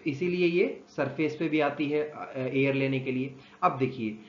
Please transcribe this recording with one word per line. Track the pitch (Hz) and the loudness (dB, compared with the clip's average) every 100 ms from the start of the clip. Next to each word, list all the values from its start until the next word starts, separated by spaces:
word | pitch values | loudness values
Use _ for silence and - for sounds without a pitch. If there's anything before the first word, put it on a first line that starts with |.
| 143 | -4
इसीलिए | 135 180 180 175 | -2 0 2 2
ये | 175 233 - - | 4 2 -2 -8
surface | - 135 147 151 - | -4 -2 0 -2 0
पे | 160 | 0
भी | 151 | 2
आती | 143 139 143 | 0 0 -2
है, | 151 147 | 0 -2
अ, | - 90 135 | -6 -10 -6
एयर | 131 135 139 | -2 2 2
लेने | 135 135 131 | 2 0 0
के | 131 | -2
लिए। | 127 131 - - - | -2 -4 -8 -20 0
अब | 180 135 | 0 2
देखिए, | 127 123 110 107 | 0 0 -4 -6